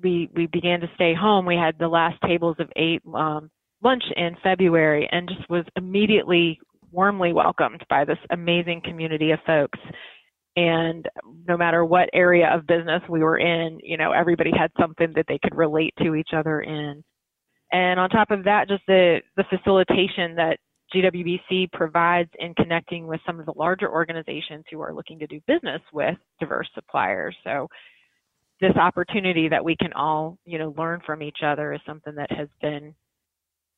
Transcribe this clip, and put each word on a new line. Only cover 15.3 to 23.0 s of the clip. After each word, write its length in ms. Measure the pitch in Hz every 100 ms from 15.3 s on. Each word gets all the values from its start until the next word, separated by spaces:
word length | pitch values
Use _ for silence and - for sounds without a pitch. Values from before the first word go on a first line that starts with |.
| 143
could 120 | - -
relate 380 | 160 156 160 -
to 140 | 180 156
each 140 | - 160
other 260 | 156 151
in. 420 | - 151 147 147 - _ _ _ _ _ -
And 280 | 185 180 180
on 100 | 185
top 220 | 226 208
of 120 | 208 190
that, 220 | 208 190
just 160 | 202 -
the, 320 | 190 175 160 - -
the 60 | 190
facilitation 840 | 185 - 190 180 - 190 - 170 165
that 220 | 165 - _ _ _ 190
G 60 |
W 240 | 185 175 170
B 160 | 180 -
C 180 | 185 185 -
provides 500 | 160 165 170 175 170 -
in 140 | 170
connecting 520 | 160 170 170 - 170